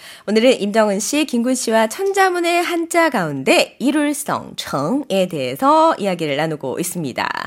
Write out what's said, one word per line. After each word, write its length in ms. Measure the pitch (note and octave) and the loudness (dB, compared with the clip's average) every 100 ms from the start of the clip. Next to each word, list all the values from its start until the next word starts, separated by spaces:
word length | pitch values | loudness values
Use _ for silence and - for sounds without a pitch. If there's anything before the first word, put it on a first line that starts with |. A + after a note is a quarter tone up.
| - - - | -20 -12 -2
오늘은 320 | G#3+ B3+ - | 4 4 4
임정은 380 | G3+ A3 G#3+ G3 | 2 2 2 0
씨, 260 | - D4 D4+ | -2 -2 0
김군 280 | A#3+ A#3+ | 0 0
씨와 320 | B3+ - A3 A3 | -2 0 2 0
천자문의 760 | C#4+ G4 G4 F#4+ F4 E4+ F4 | -2 -2 2 2 2 0 0
한자 480 | E4 E4+ E4 E4+ E4 | 0 -2 0 2 2
가운데 640 | A#3+ D#3+ C#3 E3+ E4+ - - | 0 -2 -2 2 2 2 -2
일울성, 760 | B3 D4+ D4 C#4+ - B2 C2+ - | 0 2 0 -2 -4 -4 -6 -12
청에 720 | - D3 D3 C4+ - F#3+ F3+ | -6 -4 -2 -2 -2 0 0
대해서 640 | D#3+ B2+ C3+ C4+ D#4 D#4+ - | -2 -6 0 2 4 4 2
이야기를 360 | G3 F3 D#3 C#3 | -2 -2 -2 -2
나누고 420 | D#3+ D3+ C3 B2 | -2 -4 -6 -4
있습니다. 480 | F3 F3+ C#3+ G#2+ - G1+ | -6 -4 -6 -2 -4 -4